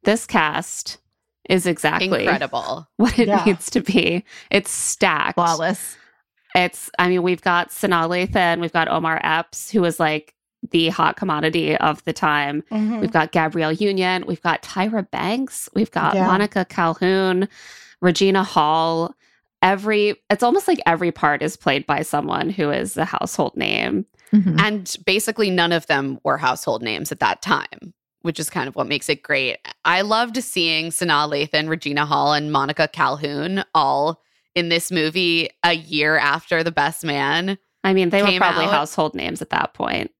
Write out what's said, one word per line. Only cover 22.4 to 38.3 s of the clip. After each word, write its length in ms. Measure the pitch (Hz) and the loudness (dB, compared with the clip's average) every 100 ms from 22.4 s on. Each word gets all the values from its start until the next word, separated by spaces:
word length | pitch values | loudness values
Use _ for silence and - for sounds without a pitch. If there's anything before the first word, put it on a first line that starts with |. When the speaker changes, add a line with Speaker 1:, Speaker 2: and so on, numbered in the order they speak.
| - | -2
Speaker 1:
who 200 | 190 151 | -2 -2
is 260 | 147 - - | -2 -4 -4
a 80 | 160 | -4
household 520 | - - - 156 - | -2 -6 -2 -2 -2
name. 480 | 52 52 57 - 196 _ _ | -2 -2 -2 -4 -6 _ _
Speaker 4:
Mm-hmm. 280 | 214 185 160 | 4 4 2
Speaker 2:
And 380 | 208 208 180 - - | 0 0 -8 -6 0
basically 440 | 190 220 220 208 | 0 0 -2 0
none 220 | 185 170 | 2 2
of 160 | 170 - | 2 0
them 320 | 143 135 135 | -2 -2 -4
were 140 | 147 143 | -2 0
household 440 | 151 127 - 113 | 0 0 -2 -4
names 300 | 117 107 - | -2 -4 -6
at 80 | - | 0
that 220 | - 92 | 0 0
time, 520 | - - - - - - _ _ | 0 -2 -2 -14 -20 -20 _ _
which 180 | 170 160 | -6 -6
is 100 | 156 | -6
kind 180 | 180 135 | -6 -6
of 80 | 135 | -4
what 120 | 143 | -4
makes 220 | 147 - | -4 -2
it 120 | 147 | -4
great. 340 | - 139 131 - - - - | 0 -2 -2 -6 -10 -4 0
I 160 | 175 | 2
loved 400 | 202 220 240 226 | 2 0 0 -4
seeing 460 | 240 - 165 160 160 | -6 -2 0 0 -2
Sanaa 400 | 160 180 147 147 | -4 0 2 2
Lathan, 380 | 147 151 151 156 | -2 0 -2 -2
Regina 360 | 156 151 143 147 | -4 -2 -2 0
Hall, 280 | 147 143 | 2 2
and 180 | 147 151 | 2 0
Monica 360 | 147 139 151 156 | -2 -2 0 -2
Calhoun 760 | - 135 143 147 143 156 190 - 160 | 2 0 0 -4 -4 -4 -4 -2 0
all 460 | 139 135 147 165 _ _ _ - | 2 2 0 -4 _ _ _ -4
in 140 | 170 | 0
this 220 | 170 - | -2 0
movie 580 | 180 156 165 175 165 160 _ | 0 0 0 2 2 -2 _
a 100 | 175 | 0
year 440 | 165 156 151 151 156 | 0 -2 0 2 2
after 460 | 143 151 - 170 | 2 -2 0 0
The 80 | 165 | 0
Best 320 | 160 147 160 | 0 0 -2
Man 540 | 160 143 139 151 185 196 _ _ | -6 -2 0 -2 -2 -6 _ _
Speaker 1:
I 100 | 190 | 0
mean, 160 | 190 180 | 2 4
they 100 | 196 | 4
were 80 | 202 | 4